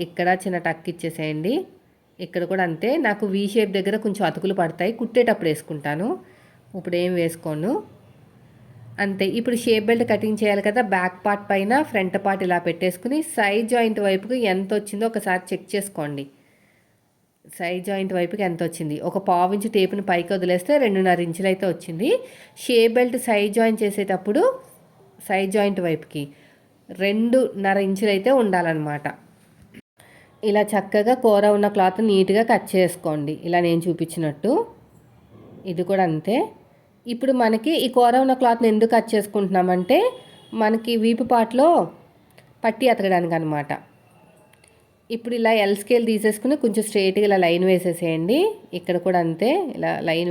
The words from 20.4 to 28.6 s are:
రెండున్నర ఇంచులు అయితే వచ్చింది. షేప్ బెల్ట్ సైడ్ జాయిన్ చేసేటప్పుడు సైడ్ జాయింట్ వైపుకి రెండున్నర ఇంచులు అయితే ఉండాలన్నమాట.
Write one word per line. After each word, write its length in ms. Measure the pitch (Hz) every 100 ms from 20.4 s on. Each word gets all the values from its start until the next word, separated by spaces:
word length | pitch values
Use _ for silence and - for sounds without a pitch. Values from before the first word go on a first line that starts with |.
| 180 180 185 294
రెండున్నర 360 | 247 190 185 175 170
ఇంచులు 220 | 170 190
అయితే 160 | 190 190
వచ్చింది. 360 | 170 - 165 254 494 - - - -
షేప్ 300 | - 233 226 226
బెల్ట్ 200 | 247 247 247
సైడ్ 260 | 208 208 214
జాయిన్ 200 | 226 220
చేసేటప్పుడు 600 | 208 202 190 185 196 240 480 523 - - _ _ _ _ -
సైడ్ 240 | 190 196 208
జాయింట్ 260 | 202 190 175
వైపుకి 360 | 156 - 151 143 - _ _ _ _ -
రెండున్నర 920 | - 196 214 233 262 233 196 196 196 190
ఇంచులు 220 | 190 214
అయితే 160 | 196 214 269
ఉండాలన్నమాట. 680 | 214 185